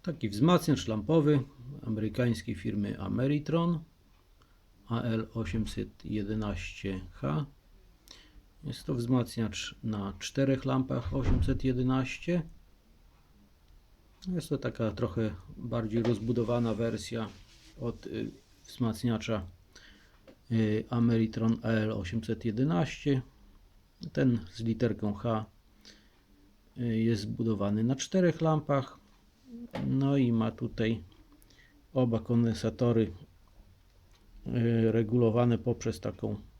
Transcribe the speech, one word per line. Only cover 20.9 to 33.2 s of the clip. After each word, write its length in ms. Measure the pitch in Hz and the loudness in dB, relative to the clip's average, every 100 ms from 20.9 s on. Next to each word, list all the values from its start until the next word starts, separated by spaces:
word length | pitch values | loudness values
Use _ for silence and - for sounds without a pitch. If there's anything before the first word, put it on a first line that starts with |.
| 120 117 113 110 113 113 113 | 2 4 4 2 2 0 2
A 60 | 113 | 2
L 240 | 113 110 | 2 0
osiemset 540 | 107 90 117 110 110 117 | -2 -4 -4 -4 -2 -2
jedenaście. 760 | 107 139 170 160 - 147 131 - - - - - - _ _ - | 0 2 2 0 -2 0 0 0 -18 -20 -20 -20 -20 _ _ -6
Ten 260 | - 131 117 - | 2 2 2 -2
z 60 | - | -6
literką 540 | 113 110 120 98 104 | -2 0 0 0 -2
H, 320 | 101 120 110 110 - _ _ - - _ _ _ _ - _ _ - | -2 -2 -2 -4 -16 _ _ -20 -20 _ _ _ _ -20 _ _ -6
y, 200 | 120 113 | 0 2
jest 240 | 113 110 | 4 2
zbudowany 640 | 104 113 113 104 101 107 | 0 -2 0 2 2 2
na 120 | 117 135 | 2 0
czterech 460 | - 190 175 160 | 0 4 4 4
lampach. 640 | 160 156 - 143 127 - - - _ _ 262 233 240 - 139 | 2 2 2 -2 -2 -14 -20 -20 _ _ -18 -16 -12 -6 0
No 300 | 131 139 139 | 2 2 4
i 140 | 123 | 4
ma 200 | 113 113 | 2 0
tutaj 520 | - 120 - 113 113 - - - - - - - - _ | -2 -8 -2 0 0 -6 -20 -20 -20 -20 -20 -20 -20 _
oba 260 | 135 120 113 | 0 2 0
kondensatory, 920 | - 117 117 110 110 104 120 113 107 - | 2 2 2 0 -4 0 2 4 2 -2